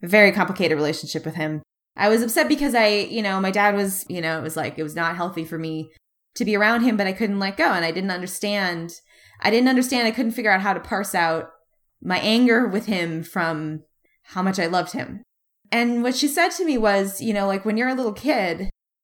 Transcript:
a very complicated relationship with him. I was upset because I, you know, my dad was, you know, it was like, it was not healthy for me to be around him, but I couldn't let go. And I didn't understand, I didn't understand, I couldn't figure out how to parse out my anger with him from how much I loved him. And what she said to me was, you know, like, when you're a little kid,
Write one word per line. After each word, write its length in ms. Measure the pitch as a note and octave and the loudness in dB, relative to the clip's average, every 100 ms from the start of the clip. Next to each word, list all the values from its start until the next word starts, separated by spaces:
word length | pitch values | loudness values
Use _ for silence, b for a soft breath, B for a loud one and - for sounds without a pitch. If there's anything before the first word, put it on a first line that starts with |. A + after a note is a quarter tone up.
a 60 | F3 | 2
very 240 | G#3+ G3+ | 6 6
complicated 440 | G3+ F3+ F#3+ E3+ D#3 | 6 -2 0 0 2
relationship 480 | D3+ D#3 - D#3 | 0 -2 -6 -8
with 100 | D#3+ | -6
him. 280 | D#3+ D#3 D3+ - _ _ - | -4 -4 -6 -10 _ _ 0
I 120 | G#3 | 2
was 140 | A3 | 4
upset 260 | A#3 D#4+ D4+ | 2 0 2
because 260 | D4 C#4+ | 2 2
I, 120 | A#3 G#3+ | 4 4
you 340 | G#3 - A3+ | 2 -2 -2
know, 200 | G3+ F#3+ | -2 0
my 100 | F#3+ | 0
dad 240 | G3+ G#3 | 2 2
was, 320 | G3+ G3 F#3+ - | 2 0 -4 -6
you 120 | F3+ | -4
know, 180 | D#3+ D#3+ | -4 -4
it 40 | |
was 140 | D3 D#3+ | -4 -4
like, 220 | B2+ - | -6 -6
it 40 | |
was 120 | D#3 | -6
not 220 | D#3 E3 F3 | -4 -4 -2
healthy 280 | F3 F3 | -4 -6
for 140 | D#3+ E3 | -8 -6
me 320 | D#3+ D#3 D#3+ b _ _ _ - | -6 -8 -10 b _ _ _ -4
to 80 | |
be 120 | G#3+ G#3 | 0 2
around 260 | G#3 A#3 | 4 4
him, 140 | B3 G#3+ | 2 2
but 100 | F#3+ | 0
I 60 | |
couldn't 280 | F#3+ A3 G3+ | 0 -2 0
let 160 | G3 G3 | -2 0
go. 160 | D#4+ | 0
And 120 | F#3 | 2
I 60 | E3 | 0
didn't 220 | E3+ F#3+ | -2 -2
understand, 800 | F3+ F#3 - G#3 G3+ F#3 E3+ E3+ - b b b b | -4 -6 -6 -2 -2 -2 -4 -8 -14 b b b b
I 100 | - | 2
didn't 180 | A3+ B3+ | 4 4
understand, 380 | B3+ B3 B3+ A3+ | 4 2 2 0
I 60 | |
couldn't 200 | A3+ A3+ | 0 -2
figure 200 | A3+ A3 | 0 2
out 80 | F#3+ | 2
how 120 | G3+ | 2
to 80 | F#3 | -2
parse 340 | - G3+ G3+ | -2 -4 -2
out 360 | F#3 E3 D#3+ - _ _ _ _ _ | 0 0 0 -6 _ _ _ _ _
my 180 | - - | -4 -2
anger 480 | G#3 A3+ B3 A#3+ A#3+ | 2 4 6 4 2
with 200 | F#3+ - | 0 -2
him 360 | F#3+ E3+ D#3+ | -2 -2 -4
from 600 | E3 F#3+ E3 D#3 D#3 D#3 - _ _ _ | -6 -2 -2 -2 -6 -8 -12 _ _ _
how 180 | _ F#3 | _ -4
much 180 | F#3 G3 | -2 0
I 80 | E3 | 0
loved 260 | F3+ E3 | 0 -2
him. 300 | - - G3+ - _ _ _ - | -6 -8 -12 -16 _ _ _ -4
And 300 | A#3 A#3+ A#3+ | 0 2 2
what 120 | B3 | 0
she 140 | B3+ D4 | 0 0
said 220 | D4 F4+ | 2 0
to 120 | F4+ | 0
me 140 | E4+ B3+ | 0 2
was, 420 | G#3+ G3 G3 G3 | 4 2 0 -4
you 140 | A3+ | -2
know, 120 | G#3 G3 | 0 0
like, 180 | G3 | -2
when 120 | G#3+ A3 | -2 -2
you're 120 | B3+ | -2
a 60 | |
little 180 | C4 B3 | -2 -4
kid, 580 | F#3 C4+ C4 F#3 E3 G3 - _ _ | -4 -2 0 0 -2 -6 -8 _ _